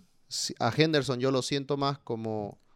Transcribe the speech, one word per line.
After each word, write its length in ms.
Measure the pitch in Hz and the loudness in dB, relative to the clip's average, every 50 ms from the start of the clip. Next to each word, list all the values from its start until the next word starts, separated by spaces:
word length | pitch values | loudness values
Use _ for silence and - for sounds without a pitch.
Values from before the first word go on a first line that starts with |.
| - _ _ _ _ | -20 _ _ _ _
si, 280 | - - - - - - - | -10 -8 -6 -6 -6 -4 -2
a 140 | 123 117 - | 0 0 4
Henderson 440 | - 156 165 156 147 131 131 131 123 | 4 4 4 4 2 2 2 -2 0
yo 100 | 127 131 | 2 2
lo 140 | 135 127 123 | 2 2 0
siento 340 | - 143 139 139 135 147 | 0 -2 -4 -2 -2 -2
más 220 | 139 139 139 143 139 | 0 0 -2 -2 -4
como 600 | - - 117 113 113 110 110 107 104 101 - _ _ _ _ | -6 -8 -6 -6 -4 -4 -4 -4 -6 -8 -10 _ _ _ _